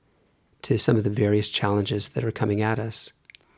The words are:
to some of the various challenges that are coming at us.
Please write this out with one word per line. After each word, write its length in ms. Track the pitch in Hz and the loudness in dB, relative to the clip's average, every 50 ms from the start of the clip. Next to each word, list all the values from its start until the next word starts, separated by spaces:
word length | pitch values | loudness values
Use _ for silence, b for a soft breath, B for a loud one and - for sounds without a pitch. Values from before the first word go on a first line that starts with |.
| _ _ _ _ _ _ _ _ _ _ _ _ - | _ _ _ _ _ _ _ _ _ _ _ _ -4
to 160 | - 135 110 | -2 0 2
some 180 | - - 123 | 4 4 4
of 80 | 113 104 | 2 2
the 60 | 107 | 0
various 400 | 104 - 107 101 104 104 104 - | 0 2 2 2 4 2 2 0
challenges 600 | - - - 101 101 104 101 95 - 104 98 - | -2 -2 0 0 2 0 0 0 -2 -4 -4 -4
that 140 | - - - | -4 -4 -4
are 60 | 113 | -4
coming 320 | - - 110 107 101 104 107 | -4 -2 -2 0 0 0 0
at 160 | 110 113 - | 0 0 -2
us. 340 | 110 113 104 - - - - _ _ - - - B B B | -4 -4 -4 -6 -6 -6 -10 _ _ -20 -20 -20 B B B